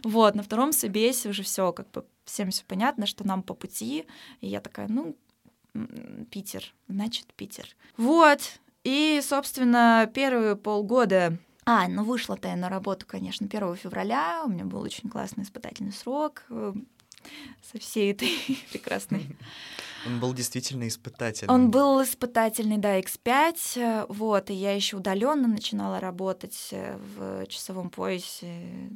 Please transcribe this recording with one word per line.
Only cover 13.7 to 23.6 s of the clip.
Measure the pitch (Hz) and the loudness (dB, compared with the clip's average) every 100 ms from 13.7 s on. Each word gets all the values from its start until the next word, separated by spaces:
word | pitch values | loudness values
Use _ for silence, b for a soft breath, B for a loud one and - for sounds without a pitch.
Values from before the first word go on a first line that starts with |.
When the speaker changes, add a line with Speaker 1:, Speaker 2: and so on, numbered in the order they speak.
Speaker 1:
февраля. | 180 185 190 202 262 330 330 | -4 -8 -4 -2 0 -2 -2
У | 285 | -4
меня | 175 | -4
был | 185 196 | -6 -6
очень | - - 214 | -8 -8 -10
классный | - 190 - | -8 -8 -8
испытательный | 196 - - - 202 | -10 -12 -14 -8 -10
срок, | - 240 285 302 - - | -8 -6 -4 -4 -6 -14
э, | 226 208 202 254 _ _ - B 302 269 B - | -8 -8 -8 -14 _ _ -20 B -20 -20 B -16
со | 220 | -14
всей | - 220 202 | -6 0 0
этой | 202 247 | 0 -2
<laughs> | 311 - 262 - | -2 -4 -6 -6
прекрасной. | - - 196 - 196 139 - B B B B B B 120 | -12 -6 -6 -4 -6 -6 -14 B B B B B B -6
Speaker 2:
Он | 120 | -2
был | 127 | -2
действительно | 127 120 131 135 131 117 | -2 -4 -4 -6 -4 -4
испытательный. | - - - 117 - 110 | -6 -12 -6 -4 -4 4
Speaker 1:
Он | 254 247 | 6 8
был | 262 277 269 | 6 6 4
испытательный, | 262 - 240 233 220 226 214 208 | 2 -2 -2 2 2 0 0 2
да, | 202 190 | 2 2
икс | - - | -2 -6
пять, | 233 269 320 330 | 2 4 4 0